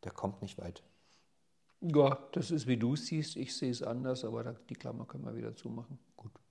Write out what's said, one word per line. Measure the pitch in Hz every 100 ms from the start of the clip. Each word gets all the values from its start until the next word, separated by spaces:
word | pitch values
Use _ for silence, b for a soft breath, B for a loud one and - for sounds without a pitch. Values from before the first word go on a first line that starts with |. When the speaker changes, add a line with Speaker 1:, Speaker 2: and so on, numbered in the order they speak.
Speaker 1:
der | -
kommt | - 98 98
nicht | 98 -
weit. | 90 92 - b b b b _ _ _ _ _
Speaker 2:
Ja, | 170 151 139 135 -
das | - 139
ist, | 165 120
wie | 120
du | 117
es | 147 -
siehst. | 156 151 -
Ich | 127 -
sehe | 131
es | 117
anders, | - 120 131 127
aber | 117 113
da, | 117 120 -
die |
Klammer | - 127 117
können | 117 139
wir | 143 117
wieder | 113 127
zumachen. | 120 117 120 139 _ -
Speaker 1:
Gut. | 110 - _